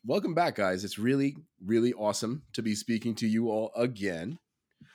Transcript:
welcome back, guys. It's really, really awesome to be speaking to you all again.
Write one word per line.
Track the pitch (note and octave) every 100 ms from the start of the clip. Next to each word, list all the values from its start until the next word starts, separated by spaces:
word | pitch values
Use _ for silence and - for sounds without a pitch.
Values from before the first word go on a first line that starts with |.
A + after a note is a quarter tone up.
welcome | A2 F3 G3
back, | D#3+ E3+ A2+
guys. | F#2+ F#2
It's | G2 -
really, | A#2 C3+ C#3 D3 - _
really | F#2 A2+ A#2+
awesome | A#2+ G#2+ G2 A2 C#3 -
to | -
be | A2
speaking | G#2 - A2+ A#2 G#2+
to | A2+
you | A2 A#2
all | G#2+ A2 -
again. | B2 G#2+ G2 E2 F2+ E3+ _ _ _ _ -